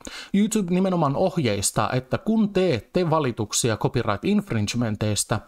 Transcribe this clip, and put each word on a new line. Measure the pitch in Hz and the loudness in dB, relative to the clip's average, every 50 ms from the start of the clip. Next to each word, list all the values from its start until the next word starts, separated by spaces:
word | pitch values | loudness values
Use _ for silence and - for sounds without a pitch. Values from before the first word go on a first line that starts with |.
| - - - - - - - | -12 -18 -16 -16 -6 -2 0
YouTube | 196 208 220 - 220 196 170 180 | 2 2 2 2 0 0 0 0
nimenomaan | 180 190 190 185 170 156 139 139 | 2 2 2 2 2 2 2 2
ohjeistaa, | - 190 185 - 175 147 113 101 98 98 - - - 107 - | 2 0 0 0 0 0 0 0 0 -2 -2 0 0 0 0
että | - 127 - - - 113 | 0 -2 -2 -2 -4 -4
kun | - - 226 220 214 202 202 | -2 0 2 2 2 2 2
teette | 185 185 180 139 107 - - - 180 180 160 | 2 2 2 2 0 -2 -2 -2 0 0 2
valituksia | 151 160 147 127 113 - 110 - - - - 120 110 - | 2 2 0 0 -2 -2 -4 -4 -2 -2 0 0 0 0
copyright | - 139 - 123 113 110 101 98 - | 0 0 0 0 0 0 -2 -2 0
infringementeistä | 190 208 208 - - 120 110 104 - - 117 123 110 107 - 110 107 104 101 - - 120 101 - | 0 0 0 0 0 -2 -2 -2 0 -2 -2 -2 -2 -2 -2 -2 -2 0 -2 -2 -2 -4 -6 -6